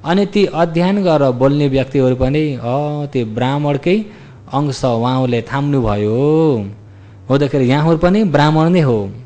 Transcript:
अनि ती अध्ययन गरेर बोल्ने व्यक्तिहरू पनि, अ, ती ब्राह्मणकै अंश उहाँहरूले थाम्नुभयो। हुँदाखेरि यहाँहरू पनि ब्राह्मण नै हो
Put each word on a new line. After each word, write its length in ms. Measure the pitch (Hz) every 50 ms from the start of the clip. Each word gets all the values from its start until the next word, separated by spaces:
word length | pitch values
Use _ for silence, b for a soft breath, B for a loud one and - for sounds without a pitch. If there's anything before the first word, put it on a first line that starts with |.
| -
अनि 200 | 160 175 196 202
ती 200 | 190 - 208 196
अध्ययन 580 | - - 156 170 170 160 170 175 185 202 202 190
गरेर 280 | 175 156 147 139 131
बोल्ने 360 | 123 120 131 139 143 147 147
व्यक्तिहरू 480 | 139 131 135 127 131 - 143 131 127 127
पनि, 380 | 123 131 131 139 151 156 151 135
अ, 60 | 120 120 120 123 143 147 147 147 147 147 143 -
ती 100 | 131 117
ब्राह्मणकै 800 | 110 107 117 120 131 139 147 147 147 143 135 - 175 185 220 214 B B B B B B B B - -
अंश 320 | 139 147 143 127 - -
उहाँहरूले 560 | 131 117 113 117 123 131 131 131 123 120 117
थाम्नुभयो। 1300 | - - 131 139 143 143 143 135 117 110 104 104 104 104 113 123 139 147 156 160 160 156 135 110 101 98 104 - B B B B B B B B B -
हुँदाखेरि 360 | 131 143 147 135 - 143 131
यहाँहरू 320 | 120 135 147 151 165 165
पनि 260 | 156 175 175 190 214 220
ब्राह्मण 460 | 180 143 143 147 151 156 156 160 170
नै 120 | 180 180
हो 300 | 156 135 117 107 101 98 104 117 -